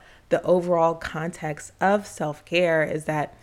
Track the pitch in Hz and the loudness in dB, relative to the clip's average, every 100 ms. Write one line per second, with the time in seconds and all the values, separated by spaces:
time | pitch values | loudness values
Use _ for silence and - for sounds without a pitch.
0 | - - _ - - 180 175 170 165 165 | -16 -20 _ -2 2 2 2 2 2 0
1 | - 160 165 - 156 147 - - 185 202 | -6 -8 -8 -6 -8 -8 -12 -2 2 2
2 | 202 - 151 143 - 175 175 160 151 156 | 0 -6 -6 -6 -4 0 2 2 0 -2
3 | 151 151 139 - | -4 -4 -4 -8